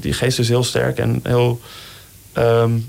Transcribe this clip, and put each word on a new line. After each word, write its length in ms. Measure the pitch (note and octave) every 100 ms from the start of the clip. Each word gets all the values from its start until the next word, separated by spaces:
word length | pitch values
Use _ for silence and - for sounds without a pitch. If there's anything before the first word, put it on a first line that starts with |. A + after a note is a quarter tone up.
die 120 | -
geest 260 | C#2+ - -
is 100 | A#2
heel 160 | A#2+
sterk 340 | B2 - B2+ B2+
en 220 | A#2 A#2+
heel, 380 | B2 B2 A#2+ A#2+ - - - - - - -
ehm, 380 | C3+ A#2 A#2 A#2 A2+